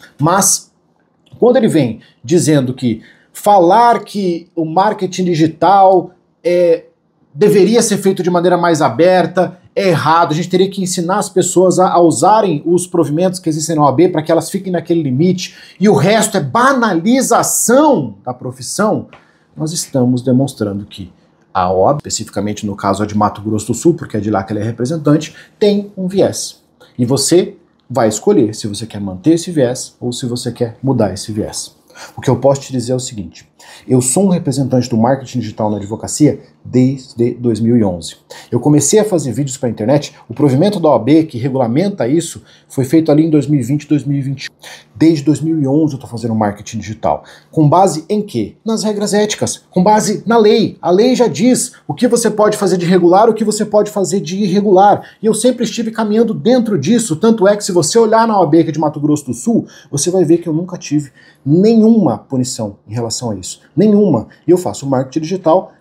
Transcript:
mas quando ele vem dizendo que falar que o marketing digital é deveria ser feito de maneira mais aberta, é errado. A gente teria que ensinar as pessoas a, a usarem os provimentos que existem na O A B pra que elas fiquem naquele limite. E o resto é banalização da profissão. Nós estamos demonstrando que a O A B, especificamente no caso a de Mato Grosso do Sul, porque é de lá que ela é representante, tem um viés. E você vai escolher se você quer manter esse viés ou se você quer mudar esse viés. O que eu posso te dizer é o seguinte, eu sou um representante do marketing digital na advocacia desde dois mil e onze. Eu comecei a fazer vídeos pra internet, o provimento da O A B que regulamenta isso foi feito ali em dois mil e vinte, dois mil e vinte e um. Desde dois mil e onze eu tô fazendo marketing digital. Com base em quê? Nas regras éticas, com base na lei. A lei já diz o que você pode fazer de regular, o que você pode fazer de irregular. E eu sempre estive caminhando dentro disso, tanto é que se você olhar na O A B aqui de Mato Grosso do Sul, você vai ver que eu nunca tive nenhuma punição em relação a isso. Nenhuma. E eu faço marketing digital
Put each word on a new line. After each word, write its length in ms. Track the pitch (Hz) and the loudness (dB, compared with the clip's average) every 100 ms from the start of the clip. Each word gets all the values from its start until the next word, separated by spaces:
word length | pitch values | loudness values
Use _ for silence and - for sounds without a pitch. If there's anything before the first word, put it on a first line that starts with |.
| - - | -20 -2
mas 520 | 151 190 190 - - _ _ _ _ _ _ - | 0 2 0 -2 -6 _ _ _ _ _ _ 0
quando 180 | 226 262 | 2 4
ele 100 | 220 | 2
vem 340 | 156 123 104 - _ | 2 -2 -4 -16 _
dizendo 500 | 123 170 139 147 127 | -2 0 2 2 0
que 280 | 127 127 - - _ _ | -4 -4 -4 -8 _ _
falar 720 | - 208 202 170 208 - 214 | -4 2 4 4 4 4 2
que 460 | - 208 190 170 - - | -4 -6 -4 -4 -8 -6
o 100 | 160 | -2
marketing 600 | 170 208 202 185 185 180 | 0 0 -2 -6 -4 -2
digital 840 | 156 160 156 175 196 190 185 151 _ _ _ | 0 0 2 2 6 6 4 0 _ _ _
é 420 | 170 175 175 165 - _ _ _ _ | -2 2 2 0 -4 _ _ _ _
deveria 480 | 143 202 202 185 233 | 0 2 4 4 2
ser 160 | - 196 | 2 0
feito 260 | 190 185 | 0 0
de 60 | 175 | 0
maneira 280 | 180 180 180 | 0 2 2
mais 240 | 175 156 | 2 2
aberta, 760 | 143 120 175 185 170 185 180 - _ - | 0 2 4 4 2 -2 -4 -6 _ -2
é 140 | 190 | 0
errado. 420 | 156 127 165 - | 2 2 2 2
A 40 | 151 | -2
gente 140 | 175 | 0
teria 200 | 180 190 | 0 0
que 120 | 196 | -2
ensinar 380 | 180 - 170 202 | -4 -4 -2 -4
as 100 | 196 | -2
pessoas 500 | 185 - 175 185 160 | -2 0 2 2 4
a, 100 | 185 | 2
a 100 | 175 | 4
usarem 640 | 170 117 180 220 202 147 165 | 2 4 2 2 2 -2 0
os 220 | 180 180 | -2 0
provimentos 520 | 175 143 151 185 185 | -2 0 0 -2 -2
que 80 | 165 | -4
existem 280 | 156 156 156 | -4 -2 0
na 80 | |
O 40 | 147 | 2
A 40 | |
B 180 | 127 180 | 4 2
pra 120 | 156 | 0
que 100 | 151 | 0
elas 180 | 165 151 | 0 -2
fiquem 240 | 190 185 | -6 -6
naquele 300 | 170 147 170 | -6 -2 -2
limite. 520 | 143 127 180 180 - - - - | -2 0 0 0 -6 -16 -20 -2
E 80 | 202 | 2
o 60 | |
resto 440 | 165 170 220 - 190 | 2 2 2 0 -2
é 40 | |
banalização 1700 | 139 226 254 269 226 170 180 262 240 214 156 - - 254 311 214 120 - - | -2 0 2 2 0 0 2 0 2 0 0 -2 2 4 4 2 -2 -10 -12
da 80 | |
profissão. 720 | 123 123 123 - - 214 151 - - _ _ _ - | -12 -12 -12 -10 -4 -2 -2 -6 -18 _ _ _ -10
Nós 160 | 156 | -8
estamos 500 | 175 - 135 123 127 | -8 -6 0 0 0
demonstrando 640 | 127 127 135 - 104 98 104 | 0 0 0 -4 -6 -6 -12
que 260 | - 82 _ _ _ _ | -16 -18 _ _ _ _
a 180 | 98 90 | -2 0
O 160 | 92 104 | 2 2
A 60 | |
B, 40 | 147 | 0
especificamente 680 | - - 110 104 104 104 104 | -4 -10 -8 -6 -6 -6 -8
no 100 | 98 | -4
caso 280 | 101 95 | -2 -2
a 20 | 104 | -2
de 100 | 107 | -2
Mato 260 | 104 - | -2 -2
Grosso 260 | 104 107 - | -6 -4 -4
do 60 | |
Sul, 200 | 120 170 | -2 0
porque 240 | 160 - 110 | 0 -4 -6
é 20 | |
de 120 | 101 | -2
lá 120 | 98 | -4
que 100 | 98 | -4
ela 80 | 107 | -6
é 40 | 110 | -6
representante, 680 | 113 123 165 147 151 - - - _ | -4 -6 -2 0 0 -2 -14 -20 _
tem 320 | 208 202 202 - | 0 0 -4 -8
um 120 | 185 | -4
viés. 540 | 190 123 110 - - _ _ _ - | 0 0 -2 -10 -16 _ _ _ -4
E 80 | 120 | -2
você 500 | 135 - 175 196 - _ _ - | 0 2 2 0 -6 _ _ -6
vai 180 | 131 113 | -2 0
escolher 460 | - - 208 104 | 0 0 2 0
se 140 | 110 107 | -4 -10
você 180 | 101 110 | -10 -10
quer 140 | 104 | -10
manter 320 | 101 92 156 | -10 -2 0
esse 200 | 165 185 | 0 -2
viés 440 | 156 120 127 - _ | -2 -2 -4 -12 _
ou 120 | 123 | -8
se 140 | 120 123 | -6 -8
você 260 | 123 123 | -6 -8
quer 260 | 117 117 110 | -6 -6 -4
mudar 320 | 131 123 104 | -2 0 -2
esse 180 | 95 - | -4 -8
viés. 440 | 107 85 - - _ _ - - - | -6 -6 -10 -14 _ _ -20 -20 -6
O 60 | |
que 80 | - | -2
eu 80 | 123 | 2
posso 240 | 135 135 | 2 0
te 100 | - | -4
dizer 220 | 131 117 | -6 -4
é 20 | 127 | -4
o 40 | |
seguinte, 500 | 127 110 82 - _ _ - - - | -6 -12 -14 -16 _ _ -20 -20 0
eu 160 | 127 | 0
sou 240 | 123 180 196 | 2 0 2
um 40 | |
representante 600 | 175 147 135 131 127 - | 0 -2 -2 0 0 0
do 60 | 110 | 0
marketing 440 | 117 131 127 123 | 0 0 -4 -8
digital 300 | 104 101 107 | -6 -4 -4
na 80 | 104 | -4
advocacia 600 | 98 107 - - 147 - - _ | -8 -10 -8 0 0 0 -10 _
desde 720 | 104 127 127 139 - - 120 | -2 2 2 0 -8 -4 -4
dois 260 | 120 120 113 | -2 -4 0
mil 160 | 113 120 | 2 2
e 80 | |
onze. 340 | 101 87 - - _ - - | 0 -2 -10 -18 _ -20 -8
Eu 80 | 120 | -2
comecei 400 | 147 147 147 214 | 2 2 4 2
a 60 | 208 | 2
fazer 260 | 175 135 | -2 -2
vídeos 240 | 113 143 - | -4 -6 -6
pra 120 | 123 | -6
internet, 460 | 104 107 151 - - - | -4 0 0 -2 -14 -14
o 40 | |
provimento 460 | 117 147 131 196 196 | -2 0 2 0 0
da 100 | 156 | 0
O 40 | |
A 60 | 123 | 2
B 240 | 113 160 | 2 2
que 140 | 156 120 | 0 -4
regulamenta 680 | 135 131 117 127 202 202 117 | -4 -2 0 0 -2 -2 -2
isso 340 | 160 160 - - _ _ | -2 -4 -10 -20 _ _
foi 180 | - 127 | -6 0
feito 260 | 165 160 | 2 4
ali 140 | 147 160 | 2 2
em 40 | |
dois 180 | 151 131 | 0 2
mil 120 | 147 | -2
e 40 | |
vinte, 240 | 117 147 - | 0 -4 -2
dois 180 | 151 127 | -2 -2
mil 120 | 139 | -4
e 40 | |
vinte 240 | 131 131 - | -4 -8 -12
e 40 | |
um. 40 | - - - _ - | -18 -20 -20 _ 2
Desde 280 | 160 156 | 2 4
dois 180 | 135 139 | 0 -2
mil 200 | 160 160 | -2 -2
e 60 | 135 | 0
onze 260 | 143 156 | 0 0
eu 60 | 127 | -4
tô 80 | - | -12
fazendo 260 | 120 120 110 | -8 -4 -2
marketing 440 | 104 101 104 110 | -2 -4 -10 -10
digital. 440 | 92 110 82 73 - - _ | -10 -4 -2 -4 -6 -20 _
Com 160 | - 147 | 0 2
base 380 | 165 190 151 - | 4 2 0 -4
em 140 | 208 | -4
quê? 340 | - - 139 - 220 | -4 -6 -6 -8 -6
Nas 180 | 220 | -4
regras 300 | 208 202 208 | -4 -4 -2
éticas, 480 | 202 208 - - - _ | 0 0 -2 -6 -6 _
com 140 | 185 | 0
base 400 | 190 214 165 190 196 | 2 2 0 -4 0
na 120 | 233 | 4
lei. 400 | 214 233 180 - | 4 4 0 -2
A 100 | 165 | 0
lei 240 | 180 247 247 | 2 4 2
já 120 | 226 | 0
diz 460 | 131 240 226 - - - | 2 2 2 -2 -10 -12
o 60 | |
que 140 | 143 240 | -2 0
você 220 | 226 226 | 0 0
pode 260 | - 208 - | 2 0 0
fazer 220 | 196 180 | 0 0
de 80 | 170 | 2
regular, 440 | 185 170 185 226 | 4 4 6 4
o 40 | |
que 100 | 220 | 2
você 220 | 214 214 214 | -2 -2 0
pode 260 | 214 208 | 0 0
fazer 300 | 208 175 190 | -2 -2 -4
de 160 | 151 190 | -4 -4
irregular. 640 | 208 196 202 185 202 - - _ | 0 0 2 4 6 2 -4 _
E 40 | 220 | -2
eu 80 | |
sempre 300 | 220 247 240 233 | 0 0 0 -4
estive 260 | - 226 | -4 -6
caminhando 420 | 220 214 214 226 | -4 -2 0 0
dentro 440 | 160 165 254 220 185 | 0 0 2 2 -2
disso, 360 | 135 240 - 151 | 0 0 0 0
tanto 320 | 233 226 190 | 2 4 2
é 100 | 208 | 2
que 60 | |
se 80 | - | 0
você 280 | 175 156 226 | -2 2 2
olhar 280 | 220 220 226 | 4 2 2
na 120 | 208 | 2
O 40 | |
A 40 | 160 | 2
B 140 | 160 | 2
aqui 100 | 160 | 2
de 80 | 151 | -2
Mato 200 | 156 147 | -4 -2
Grosso 240 | 147 147 - | -2 -2 -4
do 80 | |
Sul, 340 | 120 - 208 - - _ | -6 -2 -2 -4 -12 _
você 180 | 143 180 | -6 -2
vai 140 | 185 | 0
ver 140 | 156 170 | 2 2
que 100 | 170 | 0
eu 60 | |
nunca 240 | 156 180 170 | -4 -6 -10
tive 340 | - 151 139 _ _ _ 135 | -4 -4 -4 _ _ _ 0
nenhuma 720 | 165 214 226 220 226 156 104 | 2 4 4 4 4 2 -2
punição 600 | - 131 127 - 104 98 - | -4 -4 -4 -6 -8 -10 -10
em 60 | |
relação 380 | 113 117 - 120 | -8 -6 -6 -8
a 40 | 98 | -8
isso. 260 | 95 - _ - | -12 -18 _ 0
Nenhuma. 520 | 214 202 202 120 104 _ - | 2 4 2 0 -4 _ 0
E 60 | |
eu 60 | 175 | 0
faço 280 | 127 101 139 | 0 -8 -4
marketing 360 | 127 175 160 | -2 -2 -6
digital 500 | 156 185 - 180 185 _ | -6 -4 0 0 0 _